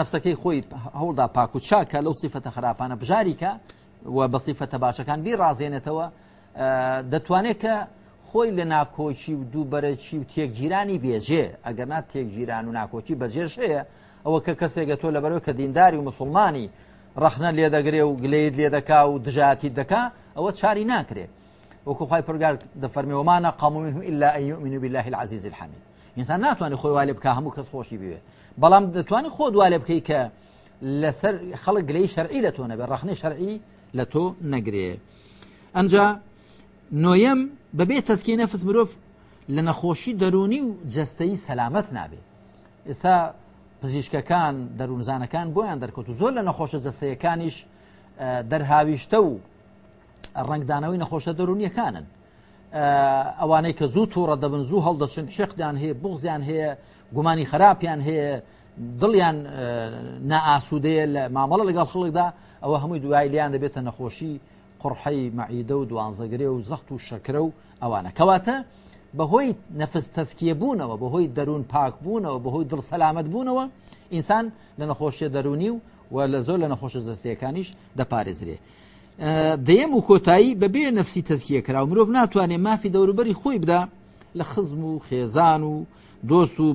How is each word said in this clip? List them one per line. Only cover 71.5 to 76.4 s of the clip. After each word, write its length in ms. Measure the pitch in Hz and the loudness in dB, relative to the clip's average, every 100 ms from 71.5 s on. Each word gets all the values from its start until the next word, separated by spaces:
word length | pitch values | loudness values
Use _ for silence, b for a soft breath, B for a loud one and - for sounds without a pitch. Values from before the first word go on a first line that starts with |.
| 151 120 | -4 -2
پاک 220 | 143 131 - | 0 0 -2
بوونەوە، 340 | 165 220 170 131 | -6 -4 -4 -4
بەهۆی 220 | 123 147 143 | -4 -4 -4
دڵ 100 | 147 - | -6 -6
سەلامەت 360 | 170 156 165 156 | 0 2 0 -4
بوونەوە، 320 | 214 254 254 262 - B B B | -4 -2 -2 -4 -10 B B B
ئینسان 340 | 170 175 214 226 - B B | -4 0 0 0 -8 B B
لە 60 | 151 | -6
نەخۆشیە 380 | 139 147 131 151 139 | -4 -4 -2 -4 -2
دەرونی 340 | 139 147 208 | -2 -2 -2
و، 80 | 233 - B B | -4 -10 B B
و 20 | 127 139 | -2 0
لە 80 | 135 | 0